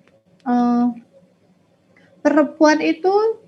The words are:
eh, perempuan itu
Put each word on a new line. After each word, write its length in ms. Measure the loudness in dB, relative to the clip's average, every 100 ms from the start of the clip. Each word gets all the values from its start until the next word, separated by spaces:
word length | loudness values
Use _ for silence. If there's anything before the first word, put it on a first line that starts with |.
| _ _ _ _ -4
eh, 380 | -2 0 0 -2 -4 -12 _ _ _ _ _ _ _ _ _ _ _
perempuan 560 | -2 0 0 2 2 2
itu 640 | -2 -4 -2 0 -2 -4